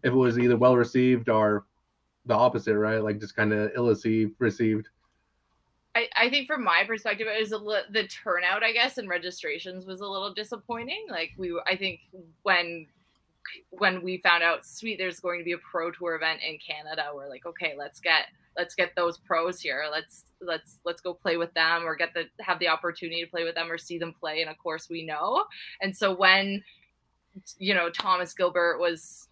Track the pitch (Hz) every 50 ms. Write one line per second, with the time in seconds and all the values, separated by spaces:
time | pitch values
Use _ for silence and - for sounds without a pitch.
0 | - 127 123 131 127 120 117 123 123 123 123 113 123 127 127 123 120 117 - 127
1 | 127 127 127 120 117 127 - 110 110 104 104 - - _ _ _ _ _ _ _
2 | _ _ _ _ _ 120 120 120 123 127 - 117 - 113 107 104 107 107 110 110
3 | 107 107 104 104 107 101 - - 107 107 107 107 107 104 - 123 120 120 107 101
4 | - 113 110 113 110 104 - _ 127 110 98 - 120 110 110 107 107 - _ _
5 | _ _ _ _ _ _ _ _ _ _ _ _ _ _ _ _ _ _ _ 233
6 | 233 - - - 226 247 262 285 262 254 302 277 233 185 165 175 202 208 226 214
7 | - 226 208 196 220 220 208 220 220 196 220 214 208 208 214 196 - - 202 220
8 | 202 190 - - - 214 175 175 180 180 196 214 226 226 226 240 240 269 - 262
9 | 214 190 175 175 165 180 180 - - 156 147 170 175 185 185 185 180 190 190 185
10 | 202 202 196 190 196 202 185 208 214 208 240 214 _ - 233 226 233 262 339 427
11 | 440 359 214 170 165 165 - - 190 175 170 170 - - 190 185 196 190 170 -
12 | _ _ - 190 170 165 160 _ _ 196 185 175 175 170 170 165 156 147 _ _
13 | _ _ _ _ _ _ _ _ _ - - - _ _ - 185 208 190 185 185
14 | 170 180 185 180 - 185 170 170 165 170 160 - - - - - 220 226 214 185
15 | 190 185 165 - - 180 175 175 165 170 175 170 - - - 175 165 170 170 -
16 | 180 170 165 156 160 160 160 - - 156 156 151 - - 151 151 151 151 156 156
17 | 151 147 147 139 139 143 131 131 - 175 165 - 175 160 143 139 143 - - -
18 | - 175 160 151 - - _ _ _ _ _ - 175 175 - - 175 175 - 180
19 | 175 170 165 - _ _ 170 160 165 180 180 - - 151 131 135 151 151 151 160
20 | 160 - - - - _ _ _ 185 175 165 160 _ - - - _ 175 170 -
21 | _ 180 170 _ _ 196 165 170 170 165 _ 165 160 160 170 170 170 165 156 -
22 | 170 165 - 175 165 - _ - 214 190 175 165 175 165 160 160 - 175 165 -
23 | 180 165 165 170 170 165 - 170 170 165 170 165 165 170 165 165 - - 175 165
24 | 170 165 165 _ - 156 156 160 160 156 156 _ _ 170 160 165 - - 170 165
25 | 160 160 151 147 165 202 254 349 427 - - - - - - - 196 196 190 -
26 | 214 196 190 180 190 185 185 196 202 196 196 202 - - _ _ _ _ _ _
27 | _ _ _ _ _ _ _ 190 _ - - _ 190 196 202 180 170 170 170 -
28 | - 196 185 180 180 170 - - 185 175 175 175 170 170 156 - 175 175 170 160
29 | - - - - - _